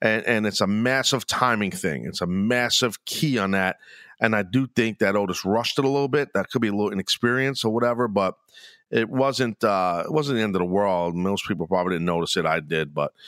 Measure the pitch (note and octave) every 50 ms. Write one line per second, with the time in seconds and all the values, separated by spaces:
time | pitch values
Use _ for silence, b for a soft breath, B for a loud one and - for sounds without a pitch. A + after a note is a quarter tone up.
0 | - A2+ A2 A2+ - - A#2 G#2+ G#2+ G#2 G2+ - G#2 F#2+ G2+ G#2+ A#2 B2+ C3 C3+
1 | B2+ - C#3 B2 - - - - B2+ B2 A#2 G#2 G#2 F#2+ F2 F2+ - F2 D2 B1+
2 | A#1 D#2 - - F2+ F2 F2+ F#2+ G2+ A2+ B2 B2 B2 A#2 - - C3 A#2 G2 -
3 | - - - - E3 D#3 C3 A2 G2 F#2+ G2 G2 F#2+ F#2 - - B B B B
4 | B B B B A2+ A2+ A2 G#2 G2+ F2+ G2 C3 C3+ A#2+ - - A#2 A2+ G#2 -
5 | A2 G2 G2 G#2 G2+ F#2 F2+ - - F#2+ G#2 A2+ A#2+ - - - C#3 C3+ C#3 C#3+
6 | C#3 C3+ B2+ D3+ C#3+ - - G2+ F#2+ - - A#2+ A2+ G#2+ G2+ G#2 G#2 G#2 G#2 F#2+
7 | F#2 - - - - A#2+ B2 B2+ C3 C3+ C3+ - - A2+ G#2+ A#2 A#2+ A#2+ A#2+ A#2
8 | B2 A2+ G2 G2+ F#2+ F#2 - _ _ B B B B B B B B B - A2+
9 | A2+ A2 C3 C3 C3+ C#3 C3 A#2+ C3 A#2 G2+ - - G#2+ G2+ F#2+ F2+ F2+ F2 E2+
10 | E2 - D3+ D#3 D3 C#3+ C3+ A2+ A2 G#2 F#2 F#2 F2+ F2+ F#2 G2 G2+ G2+ F#2 F2
11 | F2 E2+ E2+ F2 F2+ F#2+ G2+ G2+ - - G#2 D#2+ E2 D#2+ F#2+ F2+ F2+ F#2 F2+ E2
12 | E2+ F2 E2+ E2+ E2+ - - F#2 D#2+ D#2+ D#2+ E2 D#2 D2 E2+ D#2+ D#2 D2 D2 D2
13 | D2 C#2+ - B B